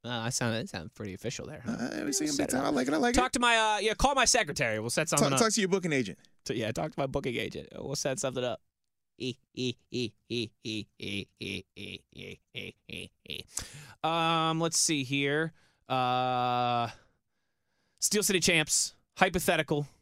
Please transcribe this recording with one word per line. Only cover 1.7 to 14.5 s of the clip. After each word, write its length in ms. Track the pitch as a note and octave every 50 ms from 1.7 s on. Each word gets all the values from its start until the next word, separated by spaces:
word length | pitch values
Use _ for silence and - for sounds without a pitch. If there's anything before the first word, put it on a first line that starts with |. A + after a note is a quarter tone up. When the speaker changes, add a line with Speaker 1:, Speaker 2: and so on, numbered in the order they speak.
Speaker 2:
Uh, 320 | A#3 - - - - - -
we 80 | D4
see 120 | C#4 - D4+
him 60 | D4+
Speaker 1:
Set 180 | C#4+ C#4 D4+ -
Speaker 2:
big 60 | -
Speaker 1:
it 20 |
Speaker 2:
time. 80 | B3+ C#4
I 40 | -
Speaker 1:
up. 60 | D4+
Speaker 2:
like 140 | B3+ B3+ B3+
it. 60 | D4
I 20 |
like 180 | D#4+ B3+ A#3+ B3
Speaker 1:
Talk 120 | B3 B3
Speaker 2:
it. 60 | B3+ -
Speaker 1:
to 60 | B3+
my, 160 | B3 A#3+ A#3
uh, 220 | A3+ A3 G#3+ G#3+ G#3
yeah, 140 | G3 G#3+ G#3+
call 200 | - - C4 C#4+
my 100 | C4+ A#3+
secretary. 540 | - - A#3+ G#3+ - G#3 - C#3 A#2 G#2+ A2
We'll 100 | G#2+ A#2+
set 180 | - - D3+ -
something 160 | - D3 C#3+ C#3
Speaker 2:
Talk, 60 | C3+
Speaker 1:
up. 60 | C3
Speaker 2:
talk 120 | A3+ A3
to 80 | G#3 A3
your 80 | G3 F3+
booking 240 | F3+ G3 F3 F3
agent. 260 | D3+ C3+ A#2+ F#2+ D#2+ - _ - _ _ _
Speaker 1:
To, 100 | - A#2
yeah, 160 | A#2 A2+ G#2
talk 200 | A#2+ - D#3+ D#3
to 60 | - -
my 80 | C#3+
booking 300 | C3 C3+ C#3+ - C#3+ A#2
agent. 320 | - - - - D2+ D2 - - -
We'll 180 | - - C#3
set 220 | D3 - C#3+ C3+ B2+
something 260 | - C3+ B2 C3 B2
up. 160 | B2 A2 - _ _ _ _ _ _ _ _ _ _ _ _
E, 160 | - B2+ A#2+ _ _ _ _
e, 200 | - B2+ B2 A#2+ _ _ _
e, 220 | - B2 B2 A2 _ _ _ _
e, 180 | A#2 A#2+ A2+ G#2 _ _ _
e, 220 | A2 A2 G#2+ G2 _ _ _
e, 260 | F#2+ G2 G2+ G2+ F#2 _ _ _
e, 240 | G#2+ F#2+ G2 F#2 - _ _
e, 600 | - G2+ F#2+ F#2 - _ _ _ - G2 F#2+ F#2+ _ _ _ _
e, 200 | B2+ G2+ F#2+ - _ _ -
e, 220 | - F2 - - _ _ _ -
e. 160 | - - - _ - - - - - D3 D3+ - - _ -
Um, 560 | D#3+ E3 E3 E3 E3 E3 E3 D#3+ D#3+